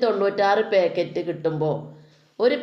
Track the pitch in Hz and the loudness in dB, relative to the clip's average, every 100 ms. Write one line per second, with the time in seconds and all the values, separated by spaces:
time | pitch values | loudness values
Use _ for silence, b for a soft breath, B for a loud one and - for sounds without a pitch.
0 | 240 202 196 202 196 208 220 202 175 175 | 0 2 0 2 2 2 2 2 2 0
1 | 165 160 170 160 160 151 156 120 - B | -4 -4 -6 -4 -4 -2 -2 -2 -6 B
2 | B B B B 233 285 | B B B B 0 2